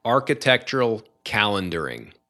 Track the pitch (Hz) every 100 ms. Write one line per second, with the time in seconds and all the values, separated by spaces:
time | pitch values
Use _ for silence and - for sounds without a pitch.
0 | 117 131 127 147 135 123 - 135 120 110
1 | - _ - 110 104 101 92 85 69 58
2 | - - _